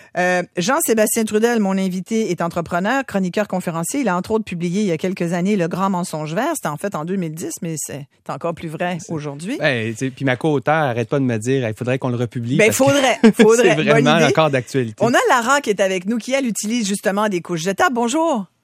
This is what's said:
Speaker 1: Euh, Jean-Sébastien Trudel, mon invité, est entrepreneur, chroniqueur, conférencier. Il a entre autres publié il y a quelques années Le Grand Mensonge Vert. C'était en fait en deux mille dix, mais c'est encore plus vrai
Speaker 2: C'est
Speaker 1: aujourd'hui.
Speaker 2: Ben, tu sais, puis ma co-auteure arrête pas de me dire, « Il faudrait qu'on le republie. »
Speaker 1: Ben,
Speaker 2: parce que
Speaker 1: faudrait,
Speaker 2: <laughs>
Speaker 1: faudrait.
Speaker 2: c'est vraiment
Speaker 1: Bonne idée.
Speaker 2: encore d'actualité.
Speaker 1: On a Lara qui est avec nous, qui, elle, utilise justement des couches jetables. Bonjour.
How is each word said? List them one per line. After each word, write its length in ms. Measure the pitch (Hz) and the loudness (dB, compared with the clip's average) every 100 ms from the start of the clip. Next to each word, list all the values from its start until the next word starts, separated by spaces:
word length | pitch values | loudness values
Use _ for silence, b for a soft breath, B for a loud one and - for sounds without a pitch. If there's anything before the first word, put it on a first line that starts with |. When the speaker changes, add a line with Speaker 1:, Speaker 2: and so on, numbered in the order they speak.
| B - | B -2
Speaker 1:
Euh, 260 | 180 180 175 - | 0 0 -2 -2
Jean-Sébastien 680 | 180 294 320 220 214 - | 0 0 2 2 2 2
Trudel, 380 | 220 214 233 233 | 0 2 2 2
mon 160 | 196 190 | 2 2
invité, 540 | 190 185 175 220 214 | 0 -2 -2 0 0
est 100 | 170 | 0
entrepreneur, 640 | 170 175 160 175 196 269 262 | -2 -4 -2 0 0 0 -2
chroniqueur, 420 | 196 185 190 202 | -2 -2 -2 -2
conférencier. 540 | 185 180 165 170 285 | -2 -4 -4 -4 -2
Il 80 | 233 | 0
a 80 | 180 | 0
entre 140 | 180 | 0
autres 120 | 220 | -2
publié 380 | 214 175 175 185 | -2 -4 -2 0
il 60 | 208 | 0
y 40 | |
a 60 | 160 | 0
quelques 340 | 185 185 170 | -2 -2 -2
années 240 | 175 185 208 | 0 0 2
Le 140 | 165 | 0
Grand 200 | 170 196 | 0 0
Mensonge 440 | 185 180 156 151 170 | 0 -4 -6 -4 -2
Vert. 160 | 277 320 | -2 -2
C'était 120 | 165 | -6
en 80 | 147 | -6
fait 200 | 202 175 | -6 -6
en 100 | 160 | -4
deux 100 | 196 | -4
mille 180 | 165 | -4
dix, 200 | 156 330 - | -6 -10 -8
mais 140 | 170 156 | -8 -8
c'est 300 | - 139 143 _ - | -8 -10 -14 _ -12
encore 260 | 139 165 | -6 -6
plus 140 | 165 165 | -6 -8
vrai 300 | 156 180 180 | -6 -4 -4
Speaker 2:
C'est 140 | - | -6
Speaker 1:
aujourd'hui. 440 | 165 147 139 175 294 | -8 -6 -8 -8 -6
Speaker 2:
Ben, 340 | 151 123 113 | -6 -6 -6
tu 40 | 113 | -6
sais, 140 | 131 | -8
puis 160 | 127 135 | -6 -6
ma 100 | 123 | -4
co-auteure 380 | 165 143 - | -4 -4 -2
arrête 340 | 160 143 117 117 | -2 -2 -4 -4
pas 100 | 147 | -2
de 40 | |
me 140 | 131 117 | -2 -2
dire, « 280 | 113 135 117 | -2 -2 -4
Il 40 | 110 | -6
faudrait 220 | 123 131 | -4 -4
qu'on 120 | 131 | -4
le 80 | 120 | -4
republie. » 400 | 123 127 117 135 | -6 -6 -2 2
Speaker 1:
Ben, 80 | 214 | 2
Speaker 2:
parce 120 | 208 | 4
que 40 | |
Speaker 1:
faudrait, 480 | 269 277 262 214 220 | 4 4 2 2 2
Speaker 2:
<laughs> 0 | |
Speaker 1:
faudrait. 380 | 202 220 233 - | 6 6 8 6
Speaker 2:
c'est 140 | 156 151 | 4 4
vraiment 220 | - 147 | 4 6
Speaker 1:
Bonne 100 | 165 | 6
idée. 80 | 151 | 4
Speaker 2:
encore 160 | - 156 | 4 2
d'actualité. 460 | 135 120 139 117 107 | 2 0 -2 -2 0
Speaker 1:
On 140 | 220 | 2
a 40 | 294 494 | 4 4
Lara 320 | 262 226 285 | 4 4 2
qui 80 | 262 | 2
est 100 | 196 | 0
avec 260 | 190 190 185 | 2 0 -2
nous, 120 | 233 | -4
qui, 160 | 240 | -2
elle, 120 | 269 254 | -2 0
utilise 400 | 196 208 240 196 | -2 -2 -2 -2
justement 440 | 202 208 196 214 | -2 -2 0 0
des 100 | 180 | 0
couches 200 | 160 170 | -4 -4
jetables. 320 | 175 190 359 233 | -2 2 2 2
Bonjour. 520 | 233 302 330 247 190 _ | 0 2 2 0 -4 _